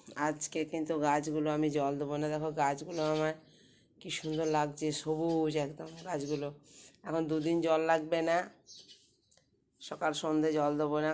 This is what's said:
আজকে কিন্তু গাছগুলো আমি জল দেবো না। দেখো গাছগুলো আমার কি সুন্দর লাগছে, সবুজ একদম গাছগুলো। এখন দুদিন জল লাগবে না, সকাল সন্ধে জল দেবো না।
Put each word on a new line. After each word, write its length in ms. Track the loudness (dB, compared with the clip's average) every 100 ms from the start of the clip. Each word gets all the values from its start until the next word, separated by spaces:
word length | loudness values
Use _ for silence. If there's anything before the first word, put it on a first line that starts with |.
| -14 -2 -2
আজকে 320 | -2 -4 -4 -4
কিন্তু 220 | -4 -2 0 2
গাছগুলো 420 | 2 2 0 0 2
আমি 120 | 2 2
জল 160 | 0 -2
দেবো 140 | -2 -2
না। 60 | -2
দেখো 160 | -2 -2 0
গাছগুলো 400 | 0 0 -4 -2 0
আমার 200 | 2 0 -2 -12 -20 -20 -20 _ _
কি 100 | -10 -6
সুন্দর 280 | -4 -2 2 2
লাগছে, 300 | 0 -2 -2 -2
সবুজ 520 | -2 0 2 2 2 0 -2
একদম 240 | -6 -14 -12 -6
গাছগুলো। 400 | -4 -2 -2 -4 -10 -20 -20 -20 _ -4
এখন 140 | -2 0
দুদিন 260 | 0 2 2 4
জল 160 | 4 4
লাগবে 280 | 2 2 0 2
না, 80 | 2 0 -12 -20 -20 -20 -20 _ _ _ _ _ _ _ _
সকাল 300 | -12 -2 -2 0
সন্ধে 280 | 0 2 2 4
জল 140 | 2 2
দেবো 160 | 2 2
না। 60 | 0